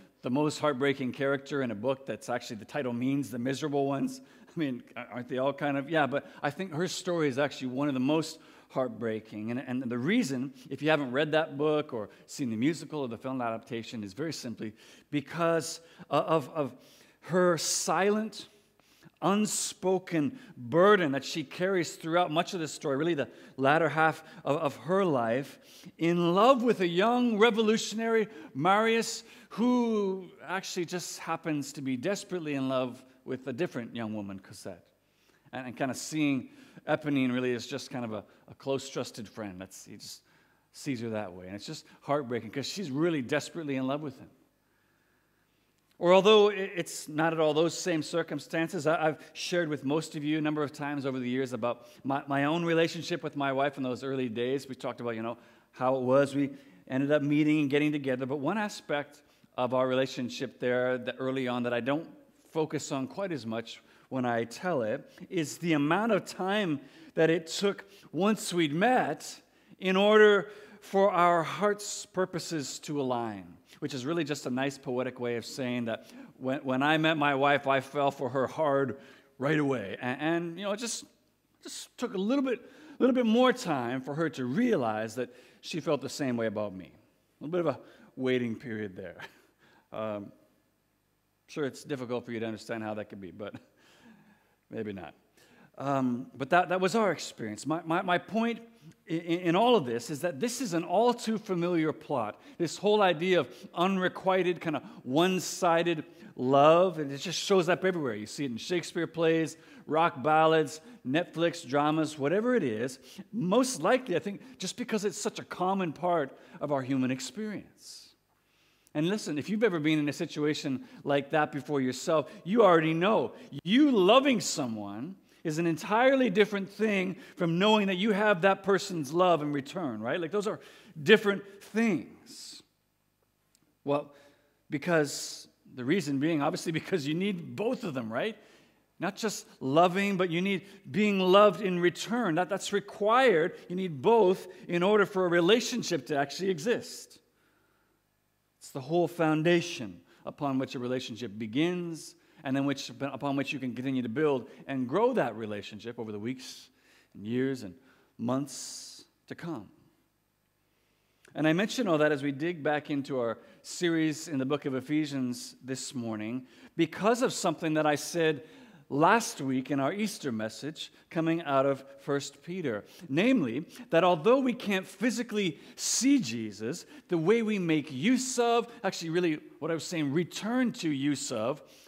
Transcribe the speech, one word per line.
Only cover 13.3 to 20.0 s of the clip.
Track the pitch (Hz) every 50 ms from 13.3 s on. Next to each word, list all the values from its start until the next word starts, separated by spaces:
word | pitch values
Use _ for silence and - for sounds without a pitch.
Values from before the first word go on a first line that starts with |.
| 131 131
adaptation, | 120 117 113 113 - - 123 113 110 - - 113 104
is | 98
very | 92 - 147 165 143
simply | - - 127 107 - 113 110 104 - - - - - _ _
because, | - 147 139 - - 165 170 165 170 165 156 - - - - - - - - -
uh, | - 147 - -
of, | 160 160 135 - -
of | 165 147 123 - - - - - - - _ _ _
her | - - 160 185 180 180 170 147
silent, | - - - - - - 165 165 190 208 208 214 220 214 - - - - _ _ _ _ _ _ _ _ _ _ _ - _ _
unspoken | 151 160 196 208 214 170 - - - - - - - 185 190 180